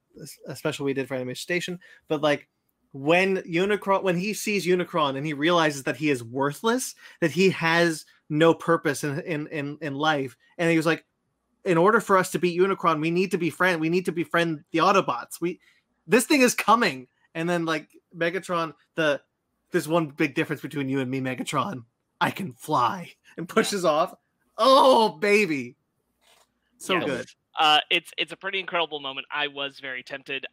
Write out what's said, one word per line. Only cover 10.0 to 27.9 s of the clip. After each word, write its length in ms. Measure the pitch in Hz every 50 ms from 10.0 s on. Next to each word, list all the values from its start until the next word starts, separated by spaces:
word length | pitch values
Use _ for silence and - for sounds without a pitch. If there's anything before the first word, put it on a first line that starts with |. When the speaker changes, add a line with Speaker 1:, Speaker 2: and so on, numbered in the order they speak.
| 151 156 156 143 135 127 - _ _ _ _ -
Speaker 1:
and 120 | 175 165
he 60 | 170
was 100 | 160 156
like, 180 | 165 160 156 - _ _ _ _ _ _ _ _ _ _ _ -
"In 120 | 196 170
order 240 | 165 170 202 220 233
for 160 | - - 196
us 140 | 185 175 -
to 80 | - 160
beat 220 | 165 180 170 175
Unicron, 400 | 185 196 190 - - 170 160 151
we 100 | 151 165
need 220 | 170 180 190 185
to 60 | - 175
befriend, 420 | 175 160 - - 180 185 180 160
we 80 | 156 160
need 160 | 170 185 180
to 60 | -
befriend 500 | 156 170 160 - - 170 170 170 160 147 - _
the 80 | - 165
Autobots. 640 | 160 190 202 190 156 143 123 120 - - - -
We, 180 | 165 175 180 - _ _ _ _ _ _ _ _ _
this 200 | 165 175 254 -
thing 160 | - 320 269
is 120 | 254 233 -
coming." 540 | - - - 214 240 233 180 135 131 123 - _ _ _ _ -
And 160 | 165 165 175
then, 140 | 175 175 165
like, 240 | 160 160 151 - - _ _ _ _ -
Megatron, 580 | 170 165 170 175 190 180 - 180 165 165 160 139 _ _ _ _
the, 260 | - 160 151 143 - _ _ _ _ _ _ _ _ _ _
"There's 160 | - 175 147 147
one 180 | 165 175 160 143
big 240 | 139 - 165 143 123
difference 260 | 160 156 - 151 127
between 260 | - 143 147 143 139 131
you 120 | 135 139
and 100 | 131 123
me, 100 | 131 135
Megatron. 640 | 127 131 127 120 131 - - 143 120 202 190 131 117 _ _ _ _ _ _ -
I 100 | 170 143
can 220 | - - 196 151 123
fly," 580 | - - - 156 135 123 113 101 92 85 - - _ _ _ -
and 100 | - 170 -
Speaker 2:
Yeah. 60 | -
Speaker 1:
pushes 300 | 226 220 - 202 196 175
off. 300 | 165 151 156 175 185 - - _ _ _ _ _ _ _ -
Oh, 520 | 220 262 269 277 285 269 262 233 220 208
baby. 640 | 151 156 180 202 208 214 208 165 156 135 120 120 131 _ _ _ _ _ _ _ _ _ _ _ _ _ _ _ _ _ _ _ _ -
So 160 | - - 190
Speaker 3:
Yes. 100 | 175 -
Speaker 1:
good. 220 | 147 131 120 - - - _ _ _ - -
Speaker 3:
Uh, 220 | 160 151 151 147 - -